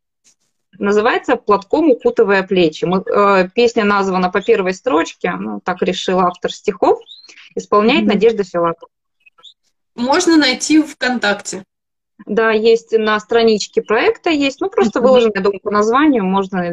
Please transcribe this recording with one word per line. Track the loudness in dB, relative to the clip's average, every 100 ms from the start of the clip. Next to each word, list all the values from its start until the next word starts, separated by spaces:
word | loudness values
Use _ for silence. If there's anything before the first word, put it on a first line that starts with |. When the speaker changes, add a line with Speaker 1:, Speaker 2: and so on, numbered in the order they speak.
| _ _ _ _ _ _ _ -4
Speaker 1:
Называется | 0 2 2 0 0 -2
"Платком | 0 -2 0 0 2
укутывая | 2 0 0 2 0
плечи". | 0 0 0 0 -2
Мы, | -2 -2
э, | 0 2 2 0
песня | 0 0 0
названа | 0 0 -2 -2 -2
по | -2
первой | 0 0 0
строчке, | -6 -2 -2 -2 -6 -8
ну, | -6 -10 -8
так | -8 -4
решил | -4 -4 -4 -2
автор | -2 -4 -8
стихов, | -8 -8 -2 0 0 -4 -20 -20 -20 -18 -16
исполняет | -2 0 2 2
Speaker 2:
Мгм. | 2
Speaker 1:
Надежда | 2 2 0
Филатова. | -4 -4 -4 -4 -12 _ _ _ _ _ -20 _ _ _ _ -6
Speaker 2:
Можно | -2 0 2 2
найти | 2 0 0 2
ВКонтакте? | 2 -2 -4 -2 -2 -4 -6 -14 -14 _ _ _ _ _ -10
Speaker 1:
Да, | -4 -2
есть | 0 2 0 0 -2
на | -2 -2
страничке | -2 0 2 0 -4 -6
проекта, | -2 -2 0 -2 -2
есть, | -2 -2 -4
ну, | -4
просто | -2 -2 2
Speaker 2:
Мгм. | 2
Speaker 1:
выложено, | 4 2 0
я |
думаю, | -2 -4
по | -4
названию | -2 0 2 2 2
можно | 0 -2 -4 -4 -4